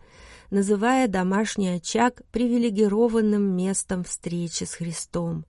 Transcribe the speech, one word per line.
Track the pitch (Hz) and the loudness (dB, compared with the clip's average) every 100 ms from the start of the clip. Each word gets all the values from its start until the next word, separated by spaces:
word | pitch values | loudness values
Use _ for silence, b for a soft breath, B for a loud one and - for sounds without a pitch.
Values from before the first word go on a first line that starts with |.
| B B B B B | B B B B B
называя | 196 196 208 233 262 254 | 0 2 2 2 2 2
домашний | 190 185 196 220 - 190 | 0 0 2 0 -2 -2
очаг | 175 - 220 240 - - | -2 -2 0 0 0 -8
привилегированным | 220 240 240 233 202 208 208 233 226 214 208 202 | -2 0 2 2 2 2 4 2 4 2 2 2
местом | 180 185 190 - 180 | 0 0 -2 -4 -6
встречи | 175 - 175 175 170 - | -6 -8 -6 -6 -6 -6
с | 175 | -8
Христом. | - 170 160 - 175 170 160 | -8 -8 -8 -8 -6 -4 -6